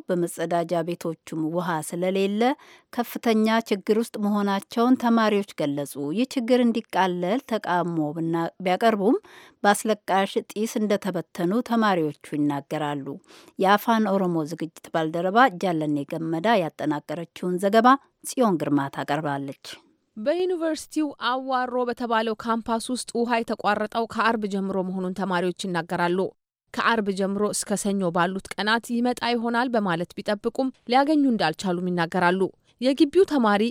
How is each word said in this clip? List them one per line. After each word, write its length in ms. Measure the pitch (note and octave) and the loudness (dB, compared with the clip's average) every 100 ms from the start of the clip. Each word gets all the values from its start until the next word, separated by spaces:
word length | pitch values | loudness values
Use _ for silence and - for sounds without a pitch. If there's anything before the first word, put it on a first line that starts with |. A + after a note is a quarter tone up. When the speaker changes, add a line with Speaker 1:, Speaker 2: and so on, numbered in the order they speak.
Speaker 1:
በመጸዳጃ 800 | - F3+ E3+ - E3 E3+ E3 F3 | 0 -2 -2 -4 -2 -2 0 -2
ቤቶቹም 580 | E3 E3+ F3 D#3+ - D#3+ D#3 | -2 -4 -6 -8 -8 -6 -4
ውሃ 220 | E3+ F3 E3 | -2 -2 -4
ስለሌለ 600 | D3+ F3 F#3 F#3+ G3 G#3 A#3+ D4 - - _ | -4 -4 -2 0 0 0 0 0 -8 -20 _
ከፍተኛ 640 | - A#3 - A#3+ A3 G#3+ A3+ - | -8 -6 -4 0 2 4 2 0
ችግር 300 | G3+ - G#3+ | -4 0 0
ውስጥ 160 | A#3 A#3 | 0 -4
መሆናቸውን 760 | G#3 G#3 G3+ G3 - - A#3 C4 | -2 0 0 -2 -4 0 4 4
ተማሪዎች 520 | A#3+ A#3 G#3+ G3+ G3+ - | 4 2 4 2 -2 -4
ገለጹ። 380 | D3+ C#3+ C#3+ - C#3+ | -4 -2 -6 -6 -6
ይህ 180 | F3+ C4 | -2 -2
ችግር 300 | - A#3 B3 | -2 0 2
እንዲቃለል 800 | B3 A3 - F#3 F#3 F3+ F3 A#3 - | 2 0 -2 0 0 0 -2 -2 -2
ተቃውሞ 520 | A3 - F3 E3+ E3+ D3+ | -6 -2 0 0 -2 -2
ብና-፣ 340 | D#3+ E3 E3 E3 - | -2 -2 -2 -4 -4
ቢያቀርቡም 560 | F#3 F#3 A3+ A3 F#3+ C4+ - - - _ | -2 2 2 2 2 2 -2 -20 -20 _
በአስለቃሽ 760 | G3+ G3+ A3 G#3 - F#3+ G3 A3+ - | 2 2 2 -2 0 0 0 -2 -6
ጢስ 260 | - A3+ A#3 | -6 -4 -2
እንደተበተኑ 760 | G#3 G3+ G3 F3 - - F3 A3 | 0 0 -2 -6 -6 -4 0 0
ተማሪዎቹ 640 | B3 A3+ A3 F3+ D#3 C#3+ - | 0 0 2 2 0 -4 -8
ይናገራሉ። 720 | D3+ D3 C#3+ C#3 D3+ D3+ D3 C3+ C#3 _ - - - | -2 -2 -2 -4 -4 -4 -4 -8 -12 _ -20 -14 0
የአፋን 480 | F#3+ G#3 - A3+ G#3+ | 4 4 4 2 2
ኦሮሞ 280 | G3 F#3 E3 | 2 2 0
ዝግጅት 420 | D3+ E3 D#3+ - - | -2 -6 -8 -10 -6
ባልደረባ 580 | E3 D#3+ E3+ F#3 G#3 C4 F3 | -2 -2 -2 2 4 4 4
ጃለኔ 400 | F#3+ E3 D#3 D3 C#3 | -2 0 0 -2 -2
ገመዳ 380 | E3 E3 E3 G3+ A3+ | -6 -4 -2 2 2
ያጠናቀረችውን 1000 | D#3 - D3 D3 - D#3 E3+ - F3+ F3+ | 0 -4 -4 -4 -4 -10 -10 -8 -4 0
ዘገባ 280 | G3 A3 A#3+ C4+ _ _ | 2 4 6 4 _ _
ጽዮን 300 | - - A#3 E3 | -8 0 2 2
ግርማ 240 | D3 C#3+ C#3 | 2 0 0
ታቀርባለች። 720 | - C3+ C#3+ D#3 C#3 C#3 C3 - - _ _ _ - | -6 -2 -2 -2 -4 -6 -12 -16 -20 _ _ _ -8
Speaker 2:
በዩኒቨርሲቲው 880 | A3 E4+ F#4 F4+ D#4+ D#4 - D#4 D4+ - A3+ | -2 -2 -2 -2 -2 -4 -6 -4 -4 -4 -4
አዋሮ 480 | C4 C4 B3+ B3+ B3 | -4 -2 -4 -2 -2
በተባለው 520 | B3 A#3+ A#3+ A3+ A3+ A3 | -2 -4 0 0 0 -4
ካምፓስ 480 | A#3 A#3 A3+ A3+ - | -2 -2 0 -4 -2
ውስጥ 200 | B3+ - | -6 -4
ውሃ 160 | A#3 A#3+ | -2 0
የተቋረጠው 720 | A#3 A#3 A3+ G3 G#3 G#3+ A#3 A3+ | 0 -2 -2 0 0 -2 -4 -4
ከአርብ 340 | G#3+ A3 A3+ G#3 | 0 2 2 0
ጀምሮ 280 | G3 F#3+ F#3+ | -2 -2 -2
መሆኑን 340 | F#3 F#3+ F#3 F#3+ | -2 -4 -4 -4
ተማሪዎች 440 | F#3+ F3+ F3+ F3 | -2 0 0 -2
ይናገራሉ። 560 | G3 F3 E3 E3+ F3 F3+ F#3 - _ _ _ | -4 -4 -2 0 0 0 -2 -6 _ _ _
ከአርብ 340 | - - A#3 G3+ | -2 2 2 0
ጀምሮ 300 | F#3+ G3 G3 G#3 | 0 -2 0 -2
እስከ 280 | F#3 - G3+ | -2 -4 -2
ሰኞ 340 | G#3 G3 F3+ | -2 0 0
ባሉት 360 | F3 F3 F#3+ - | 0 0 -2 -8
ቀናት 340 | - G#3 A3+ A3 | -6 0 -2 -2
ይመጣ 300 | A#3 A#3+ B3 A#3 | -2 -2 -2 -2
ይሆናል 380 | A#3+ A#3 A#3 C4 | -2 0 -2 0
በማለት 400 | A#3 G3+ E3 F3 | 0 0 -2 -4
ቢጠብቁም 580 | - G3+ G#3 A#3 - C4 - | -6 -4 -2 -2 -2 -4 -4
ሊያገኙ 380 | - B3 C#4+ D#4 C#4 | 0 2 4 4 4
እንዳልቻሉም 600 | A3 E3 E3 G3 F3 F3+ | 2 0 0 -2 0 0
ይናገራሉ። 520 | F3 E3 F#3 F3 F#3 F#3 - _ - | 0 0 2 2 4 0 -4 _ -4
የግቢው 440 | B3 C#4 D4+ E4+ | 0 4 4 6
ተማሪ 380 | G4 D4 A3 G3+ A3+ | 4 4 4 4 2